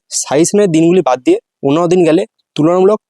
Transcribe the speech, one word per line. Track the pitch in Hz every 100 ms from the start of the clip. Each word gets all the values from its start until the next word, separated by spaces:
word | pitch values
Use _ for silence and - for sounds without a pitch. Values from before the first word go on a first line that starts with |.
| _
সাই | - - 139
স্নানের | 170 208 202
দিনগুলি | 160 165 180
বাদ | 135 123
দিয়ে | 160 285 _ _
অন্যান্য | 139 156 175
দিন | 185
গেলে | 160 165 220 _ _ -
তুলনামূলক | 156 180 190 214